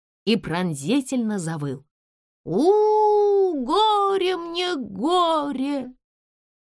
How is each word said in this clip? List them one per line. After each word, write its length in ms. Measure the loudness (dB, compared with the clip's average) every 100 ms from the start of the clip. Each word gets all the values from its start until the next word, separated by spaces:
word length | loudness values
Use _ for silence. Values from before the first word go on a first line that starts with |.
| _ _
и 120 | 0 0
пронзительно 1040 | 0 -4 -2 -4 0 -2 0 -4 -2 -4
завыл. 460 | -6 -6 -6 -8 _ _ _ _ _ _
«У, 1200 | -4 2 4 4 4 4 4 4 4 2 2 0
горе 720 | 0 2 2 2 0 0 -2 -2
мне, 400 | -6 -6 -4 -4
горе!» 1160 | -8 -4 0 2 2 0 -2 -4 -4 -4 -8 -16 _ _ _ _ _ _